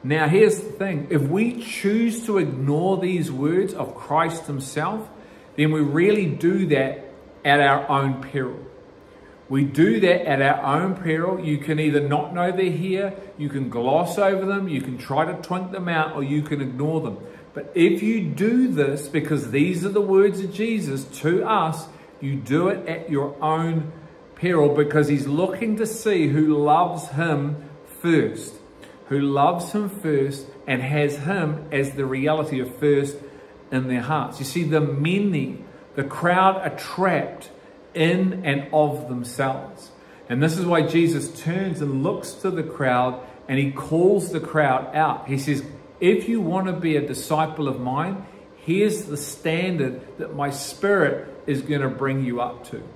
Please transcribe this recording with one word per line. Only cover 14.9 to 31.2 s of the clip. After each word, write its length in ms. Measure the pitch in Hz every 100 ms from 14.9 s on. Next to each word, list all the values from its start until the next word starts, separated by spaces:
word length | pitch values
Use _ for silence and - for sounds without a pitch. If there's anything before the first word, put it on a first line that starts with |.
| 123
try 280 | - 139 160
to 80 | 180
twink 300 | - 180 185
them 160 | 196 175
out, 280 | 160 156 143
or 80 |
you 180 | 139 151
can 180 | 147 147
ignore 420 | 131 123 151 160
them. 160 | 127 98 - - -
But 180 | - - 175
if 260 | 180 196
you 200 | 208 226
do 460 | 165 139 208 247 254
this, 380 | 156 135 143 -
because 440 | 160 - 143 110
these 340 | 135 165 175 190
are 40 |
the 120 | 202
words 380 | 196 190 202 190
of 140 | 190
Jesus 500 | 196 226 226 151 135 135 -
to 240 | 156 180 220
us, 400 | 214 160 156 - - - -
you 160 | 139 131
do 340 | 107 147 185
it 180 | 185 -
at 240 | 160 -
your 240 | 143 139 -
own 500 | 156 160 165 165 151 - - - - -
peril, 340 | 175 170 143
because 380 | 143 147 151 143
he's 200 | 143 135
looking 480 | 147 185 185 226 214
to 100 | 220
see 440 | 220 220 190 147
who 280 | 147 156 151
loves 520 | 147 156 175 156 -
him 480 | 135 165 143 143 147 - - -
first, 680 | - 170 156 - - - - - - - - -
who 100 | 139
loves 540 | 143 139 147 175 -
him 160 | 208 202
first 580 | - 160 143 139 139 - - -
and 160 | 127
has 360 | 131 151 143
him 480 | -